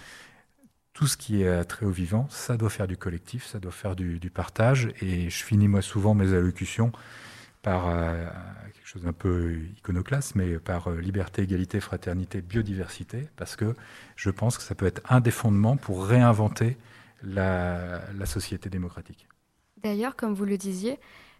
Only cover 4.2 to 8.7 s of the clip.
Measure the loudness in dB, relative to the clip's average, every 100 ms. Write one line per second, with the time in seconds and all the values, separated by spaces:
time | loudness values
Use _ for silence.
4.2 | -6 -6 -6 2 4 4 2 -2 -2 0
5.2 | -2 -4 2 6 6 6 2 2 4 4
6.2 | 6 4 2 0 -6 0 0 0 -16 -20
7.2 | -20 -20 -20 _ -2 0 2 0 0 -2
8.2 | -6 -10 -14 -16 -18